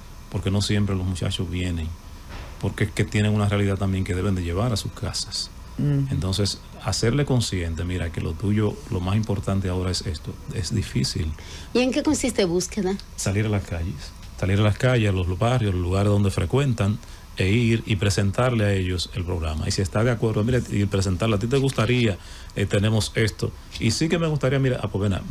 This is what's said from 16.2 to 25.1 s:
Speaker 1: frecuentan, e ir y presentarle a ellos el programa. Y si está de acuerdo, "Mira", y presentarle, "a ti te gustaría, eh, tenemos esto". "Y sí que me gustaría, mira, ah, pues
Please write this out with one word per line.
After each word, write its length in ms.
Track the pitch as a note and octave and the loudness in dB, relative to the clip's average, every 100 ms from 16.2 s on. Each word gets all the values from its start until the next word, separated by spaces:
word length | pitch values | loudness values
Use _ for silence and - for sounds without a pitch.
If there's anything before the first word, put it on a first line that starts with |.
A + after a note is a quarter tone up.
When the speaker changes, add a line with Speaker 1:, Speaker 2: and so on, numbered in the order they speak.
| G2 | 4
Speaker 1:
frecuentan, 680 | - F2+ B2+ C#3+ A2+ G2+ G#2+ - - - - | 2 2 2 2 2 2 0 -6 -16 -8 0
e 120 | F#2+ | 2
ir 340 | A#2 A#2 A2+ | 4 4 2
y 120 | - G2 | 2 0
presentarle 680 | G2+ G2+ G2+ F#2 B2+ A#2 | 2 2 2 2 2 4
a 80 | G#2 | 2
ellos 380 | G2 F2+ F2+ - | 2 0 -2 -4
el 100 | - | -6
programa. 420 | F2 F2 D#2+ D#2 E2+ | -4 -2 -2 -2 -2
Y 60 | |
si 100 | F#2+ | 0
está 220 | F#2+ G#2 | 0 2
de 80 | A#2+ | 2
acuerdo, 320 | A2+ A2+ G#2+ | 2 0 2
"Mira", 160 | A2+ B2 - | 2 2 0
y 140 | G2+ G2 | 0 2
presentarle, 480 | G2 F#2+ F2 A2 | 2 2 2 2
"a 40 | G2+ | 2
ti 80 | A#2 | 2
te 80 | C#3 | 2
gustaría, 580 | C3+ C3 A2 B2 A2+ F#2 - - - | 2 2 2 4 2 0 -8 -14 -8
eh, 100 | - | -4
tenemos 460 | G2 G2+ G#2+ A2 - A2+ | 0 2 4 2 2 0
esto". 340 | A2 - - - - - | 0 0 -4 -6 -12 -2
"Y 100 | A2+ | 0
sí 180 | - D#3+ | 2 2
que 120 | E3+ | 2
me 80 | E3 | 2
gustaría, 320 | D3+ C3 C3+ | 2 2 4
mira, 180 | C3+ B2 | 2 0
ah, 60 | - | -2
pues 220 | G2+ G2+ | 0 2